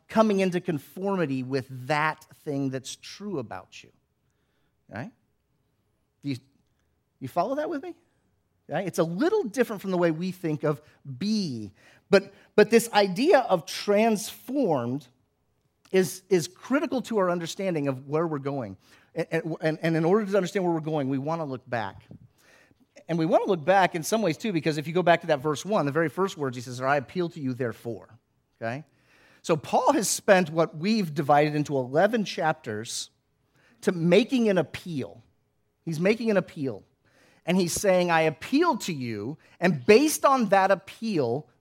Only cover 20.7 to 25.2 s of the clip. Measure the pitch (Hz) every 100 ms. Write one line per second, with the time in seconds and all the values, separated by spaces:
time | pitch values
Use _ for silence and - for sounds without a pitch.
20.7 | 165 156 156 131 139 143 165 147 127 -
21.7 | 120 98 - - - - _ _ _ _
22.7 | _ _ - - 165 160 302 466 180 143
23.7 | 196 175 170 147 220 190 147 226 170 160
24.7 | 151 147 170 175 165